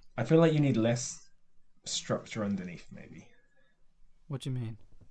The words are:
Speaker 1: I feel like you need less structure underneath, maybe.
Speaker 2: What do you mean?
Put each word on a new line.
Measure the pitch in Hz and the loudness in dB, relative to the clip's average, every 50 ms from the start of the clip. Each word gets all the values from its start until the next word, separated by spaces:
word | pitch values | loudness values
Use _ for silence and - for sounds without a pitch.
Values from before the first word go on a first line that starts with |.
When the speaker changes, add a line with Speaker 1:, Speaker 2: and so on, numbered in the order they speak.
| - - - | -16 -8 -4
Speaker 1:
I | - 120 | -4 2
feel | - 160 160 | 6 6 8
like | 170 160 156 | 8 6 6
you | 147 | 4
need | 143 135 - | 4 4 4
less | 110 110 117 120 - - - - - - - - - - - - - - - - - - | 4 4 4 2 0 -2 -6 -10 -12 -16 -20 -20 -20 -20 -20 -20 -20 -20 -20 -20 -16 -10
structure | - - - - - - - - - - 117 104 | -8 -6 -6 -4 -4 -4 -4 -4 -6 -6 -4 -2
underneath, | 101 98 92 90 90 85 80 - - - | -2 -2 -2 -4 -6 -10 -14 -14 -16 -16
maybe. | 80 76 - - - - - - - - _ _ - - _ _ _ - - _ _ - - - - - | -16 -16 -18 -18 -20 -20 -20 -20 -20 -20 _ _ -20 -20 _ _ _ -20 -20 _ _ -20 -20 -20 -20 -14
Speaker 2:
What | - 143 127 - | -12 -10 -8 -6
do | 143 | -6
you | 131 | -6
mean? | 123 113 113 110 - - - - - - - | -4 -6 -6 -8 -10 -14 -18 -20 -20 -20 -20